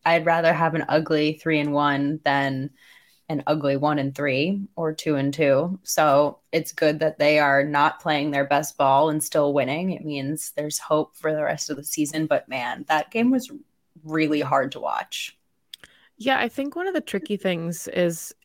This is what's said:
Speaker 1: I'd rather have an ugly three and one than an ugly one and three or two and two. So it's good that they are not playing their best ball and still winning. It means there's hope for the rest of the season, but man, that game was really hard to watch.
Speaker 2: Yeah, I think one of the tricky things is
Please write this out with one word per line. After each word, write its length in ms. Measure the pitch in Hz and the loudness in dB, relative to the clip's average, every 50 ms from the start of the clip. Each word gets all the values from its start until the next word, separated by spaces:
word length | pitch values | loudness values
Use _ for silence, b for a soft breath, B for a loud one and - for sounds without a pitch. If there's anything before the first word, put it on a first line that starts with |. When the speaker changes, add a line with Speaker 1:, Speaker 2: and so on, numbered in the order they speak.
| - | 0
Speaker 1:
I'd 220 | 165 170 170 160 | 2 2 4 4
rather 260 | 170 165 170 165 165 165 | 2 2 4 4 4 4
have 220 | 151 165 160 156 | 4 2 0 0
an 100 | 160 - - | -2 -2 0
ugly 500 | - 160 156 - 160 151 151 151 156 - | 0 0 2 2 0 2 2 0 -2 -2
three 180 | - 160 156 147 | -2 0 0 0
and 140 | 147 147 143 | 0 0 0
one 460 | 147 147 143 139 139 143 143 156 156 - | 2 2 2 2 0 0 -2 -2 -2 0
than 460 | 147 139 139 139 135 135 131 135 143 _ b b b b b b b b b b - | 0 0 2 0 0 -2 -4 -8 -10 _ b b b b b b b b b b -6
an 120 | 156 139 - | -6 -4 0
ugly 300 | 147 151 156 143 139 139 | 0 0 0 0 0 0
one 200 | 135 147 151 147 | 0 0 0 0
and 160 | 143 135 139 135 | 0 -2 -4 -4
three 480 | - 143 143 127 135 151 185 202 196 196 - - | -4 -2 -2 0 0 0 0 -2 -4 -6 -8 -8
or 180 | 170 165 156 156 | -6 -4 -4 -4
two 220 | - - 156 147 | -4 -2 -2 0
and 180 | 139 139 139 143 | 0 0 0 0
two. 460 | 160 151 139 135 135 165 180 190 - | 2 2 4 4 2 2 -2 -4 -8
So 560 | - - - 165 156 147 139 143 147 143 - _ _ - | -8 -4 0 2 4 4 6 4 4 2 0 _ _ -4
it's 200 | - 165 156 - | -4 -4 -4 -4
good 280 | - - 160 151 151 143 | -4 0 2 2 2 2
that 180 | 160 156 - | 0 -2 0
they 220 | - 143 151 151 151 | 2 2 4 4 4
are 240 | 147 139 139 139 139 | 4 4 4 4 2
not 360 | 151 147 143 147 156 - - | 2 2 2 2 2 2 0
playing 300 | - 165 151 143 143 151 | -2 -2 0 0 0 0
their 160 | 143 139 139 | 0 0 0
best 320 | 139 143 143 151 - - | 2 2 0 0 -2 -2
ball 320 | - 143 135 135 139 156 160 | 2 4 4 6 6 4 4
and 140 | 151 151 - | 2 0 -2
still 300 | - - 156 143 143 139 | -2 0 2 2 2 2
winning. 360 | 143 123 127 143 160 185 190 | 2 0 0 -2 -2 -2 -4
It 160 | 170 - - | -4 -6 -6
means 460 | 156 147 139 135 139 156 - - - | -8 -6 -6 -4 -6 -6 -6 -8 -10
there's 260 | - 147 151 151 - | -8 -6 -6 -6 -6
hope 380 | - - - 156 156 151 - _ | -6 -4 0 0 0 0 -2 _
for 180 | - - 156 156 | -6 -4 -4 -2
the 80 | 151 | -2
rest 300 | 147 139 151 147 - - | -2 -2 -2 -4 -6 -8
of 60 | 147 | -8
the 60 | 135 147 | -8 -8
season, 440 | - - 156 147 143 151 156 160 | -8 -4 -4 -4 -4 -2 -4 0
but 200 | 147 143 131 - | 0 0 0 -2
man, 380 | - 131 127 120 123 123 - 151 - | -4 -8 -6 -6 -6 -8 -8 -4 -2
that 200 | 156 151 - - | -2 -2 -2 -2
game 220 | - 226 233 254 | -2 0 2 2
was 200 | 262 247 247 - 294 - - _ _ _ _ _ _ 156 156 | 2 2 0 -4 -14 -18 -20 _ _ _ _ _ _ -20 -10
really 380 | 156 156 160 156 147 151 147 | -4 0 0 2 2 2 0
hard 320 | 143 135 143 139 131 143 - | 0 2 2 2 0 0 -4
to 60 | 135 | -6
watch. 560 | - - - - - - - - - - - _ _ _ _ _ _ _ - - b b b b b b b | -6 -4 -4 -4 -6 -8 -8 -10 -10 -12 -14 _ _ _ _ _ _ _ -20 -20 b b b b b b b
Speaker 2:
Yeah, 200 | - 214 269 262 | -6 -2 -2 0
I 100 | - - | 0 0
think 280 | 233 - 277 277 294 - | -4 -4 -4 -6 -6 -4
one 120 | 339 370 | -4 -4
of 60 | 392 370 | -2 -2
the 80 | 311 | -4
tricky 360 | - - - 196 - - 208 | -4 -4 -6 -6 -4 -4 -6
things 500 | 196 - 185 175 165 165 170 170 - - | -2 -2 -2 -2 -2 -4 -6 -8 -8 -10
is 480 | - - 180 175 170 170 - - - - _ - | -6 -2 0 0 0 0 -4 -10 -14 -12 _ -4